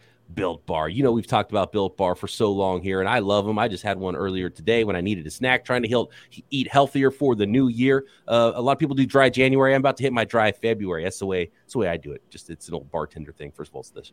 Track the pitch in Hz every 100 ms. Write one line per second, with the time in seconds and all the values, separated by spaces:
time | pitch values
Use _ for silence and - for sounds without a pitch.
0 | _ _ - 85 92 80 - 80 78 104
1 | 135 117 95 113 101 104 90 104 95 -
2 | 92 90 98 - 107 98 95 90 95 95
3 | 95 120 98 101 101 107 117 92 104 95
4 | 92 78 98 92 90 - 80 117 107 90
5 | 92 98 78 - 127 127 - 127 113 120
6 | - - - - - 139 - 139 135 139
7 | 135 131 139 107 101 127 131 113 131 135
8 | 135 _ - 117 117 120 127 135 151 135
9 | 131 139 131 127 131 135 135 135 135 131
10 | 135 120 107 113 107 - 113 107 98 82
11 | 90 - 98 92 85 _ _ 123 92 85
12 | 73 69 - - - 82 - 82 69 80
13 | 76 80 73 - 73 - 76 67 - -
14 | -